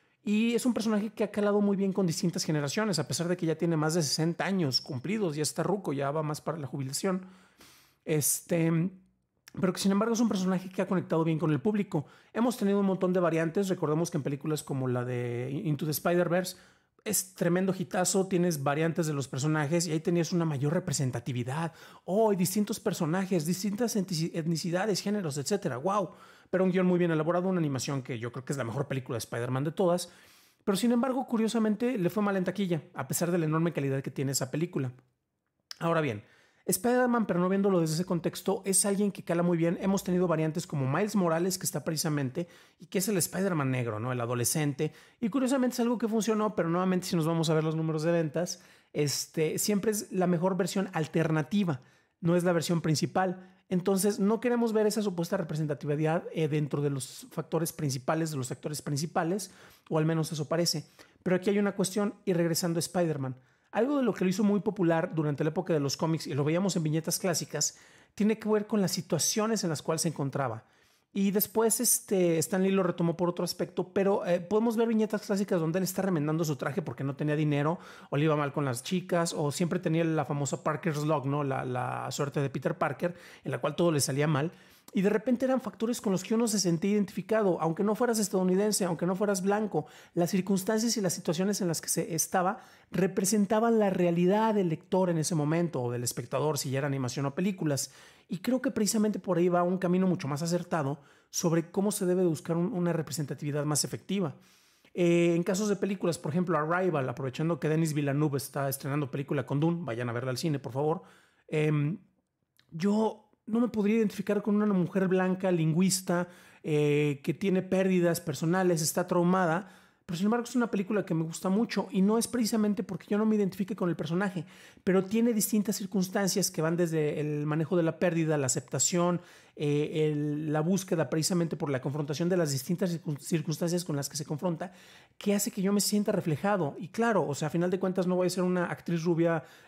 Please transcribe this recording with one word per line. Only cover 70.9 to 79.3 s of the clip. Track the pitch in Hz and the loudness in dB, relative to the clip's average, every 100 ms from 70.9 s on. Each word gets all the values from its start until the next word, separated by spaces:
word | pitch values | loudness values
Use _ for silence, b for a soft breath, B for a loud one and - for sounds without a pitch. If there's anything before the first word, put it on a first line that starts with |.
| b b | b b
Y | 202 196 | 0 2
después, | 196 - 220 226 220 | 2 0 2 2 2
este, | 240 - - 196 175 165 | 0 0 0 2 4 2
Stan | 156 185 | 0 2
Lee | 190 | 2
lo | 190 | 4
retomó | 180 175 170 160 | 2 2 0 2
por | 175 | 0
otro | 175 175 | 0 -4
aspecto, | - 175 - 175 | -4 -4 -4 -2
pero, | 208 196 202 185 | 0 2 2 2
eh, | 180 | 0
podemos | 175 208 233 226 | 2 0 2 2
ver | 233 | 2
viñetas | 220 214 208 | 2 2 -2
clásicas | - 196 196 185 | -2 -2 2 0
donde | 160 175 | 2 0
él | |
está | 180 - | -2 -2
remendando | 185 170 147 160 156 | 0 0 0 0 0
su | 139 | -2
traje | 156 165 | -4 -4
porque | 151 120 | -6 -6
no | 139 131 | -6 -2
tenía | 151 151 | -2 0
dinero, | 151 143 147 175 B B B | 2 2 0 -2 B B B
o | 143 | 0
le | 156 | 2
iba | 151 | 2
mal | 143 | 0
con | 147 139 | -2 -2
las | 120 | -4
chicas, | - 185 185 175 170 | -2 -4 0 0 0